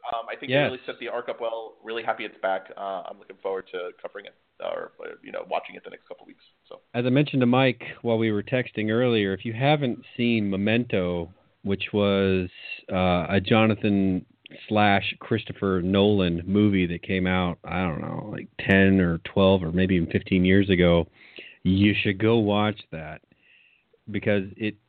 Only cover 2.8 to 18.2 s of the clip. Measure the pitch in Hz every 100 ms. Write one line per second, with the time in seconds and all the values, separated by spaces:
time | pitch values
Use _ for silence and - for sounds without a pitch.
2.8 | 98 95 - 101 - 98 98 95 - 90
3.8 | 90 - 87 101 98 _ _ _ 50 50
4.8 | - _ - - - - - 85 - 92
5.8 | - 90 _ - - - _ _ _ -
6.8 | _ 120 123 131 147 139 123 131 135 120
7.8 | - - 120 113 113 104 101 127 120 -
8.8 | 107 113 127 113 101 95 120 110 139 151
9.8 | 135 110 - - 120 113 101 95 104 113
10.8 | 120 104 90 87 85 - _ _ 98 95
11.8 | - 104 101 98 98 95 90 - - -
12.8 | - 95 92 90 82 98 95 113 110 104
13.8 | 107 101 95 90 - _ _ - - 107
14.8 | 104 98 101 - - 110 - 98 98 92
15.8 | 90 98 104 101 90 85 87 101 104 98
16.8 | 87 85 - 95 92 92 90 82 - 87
17.8 | 92 76 80 85